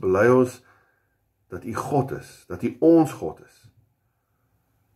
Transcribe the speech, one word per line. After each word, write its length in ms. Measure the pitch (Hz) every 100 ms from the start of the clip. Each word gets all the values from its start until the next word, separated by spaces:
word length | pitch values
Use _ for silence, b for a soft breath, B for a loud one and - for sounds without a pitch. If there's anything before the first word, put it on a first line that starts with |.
bely 260 | 95 95 117
ons 240 | 127 127 - _ _ _ _ _ _ _ _ _
dat 120 | 90
U 100 | 90 -
God 380 | - 147 127 -
is, 140 | - - -
dat 160 | 92 -
U 80 | -
ons 320 | 160 165 147 -
God 200 | 82 - -
is. 80 | _ _ _ _ _ _ _ _ _ _ _ _ _ _